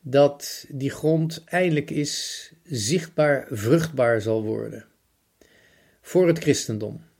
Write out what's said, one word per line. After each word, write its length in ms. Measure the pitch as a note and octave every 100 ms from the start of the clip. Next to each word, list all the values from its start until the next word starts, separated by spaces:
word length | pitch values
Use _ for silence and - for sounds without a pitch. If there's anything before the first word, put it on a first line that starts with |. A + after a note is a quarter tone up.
dat 640 | C3+ C3+ C#3+ C#3+ - - -
die 200 | C3+ C3+
grond 540 | - D3+ D#3+ D#3+ - -
eindelijk 440 | F3 F#3 D3+ D#3
eens 600 | D3 D3 - - - - _
zichtbaar 840 | - C3 G#2 F3 E3 - D3+ C#3 -
vruchtbaar 720 | A#2 G#2+ E3 D#3+ C3+ A#2 A2+
zal 220 | G#2 A2
worden 420 | G#2+ A2 A2 A2 - _ _ _ _ _ _ _ _ _ _ _
voor 260 | - F3+ F3+
het 120 | E3
christendom. 640 | D#3+ C3+ - A2 A2 - -